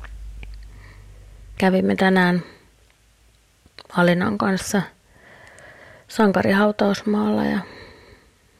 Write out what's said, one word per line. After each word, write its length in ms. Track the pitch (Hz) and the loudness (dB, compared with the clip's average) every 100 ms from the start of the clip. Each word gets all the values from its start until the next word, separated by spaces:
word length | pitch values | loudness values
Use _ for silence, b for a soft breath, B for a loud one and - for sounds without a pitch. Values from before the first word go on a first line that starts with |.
| - - - - - - b b b b b b b b - - | -18 -16 -16 -16 -18 -18 b b b b b b b b -14 -2
Kävimme 380 | 190 185 196 190 | 2 2 2 2
tänään 460 | 190 190 180 175 B B B _ _ _ _ _ _ _ _ _ _ - - | 2 4 2 0 B B B _ _ _ _ _ _ _ _ _ _ -20 -6
Alinan 500 | - 175 175 208 208 | 0 2 2 0 -2
kanssa 440 | 208 185 - 202 160 - B B B B B B B B B B - | -2 -2 -2 -4 -4 -10 B B B B B B B B B B -6
sankarihautausmaalla 1400 | - 214 185 202 196 208 208 202 196 214 208 214 214 | 2 2 4 2 2 2 2 0 0 -2 -2 0 0
ja 140 | 214 214 B B B B B B B B B | 0 -2 B B B B B B B B B